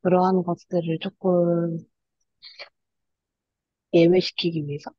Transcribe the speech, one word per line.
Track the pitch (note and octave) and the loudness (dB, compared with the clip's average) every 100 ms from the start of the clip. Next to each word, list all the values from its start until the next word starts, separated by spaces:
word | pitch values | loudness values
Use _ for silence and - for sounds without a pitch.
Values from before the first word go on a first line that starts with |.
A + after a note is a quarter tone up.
그러한 | F#3 F3+ F#3 F#3 | 2 2 2 0
것들을 | F3 E3+ _ F3 E3 D#3+ | -2 -8 _ -6 -4 -6
조금 | G3 _ F#3+ F3+ E3+ E3+ E3+ E3 - _ _ _ _ _ - - - _ _ _ _ _ _ _ _ _ _ _ _ | -8 _ 0 0 2 0 -4 -8 -12 _ _ _ _ _ -20 -20 -20 _ _ _ _ _ _ _ _ _ _ _ _
예외시키기 | E3+ E3+ F#3 - - F3+ E3 C#3+ | 4 6 4 0 -6 -4 -4 -8
위해서 | C#3+ - | -10 -12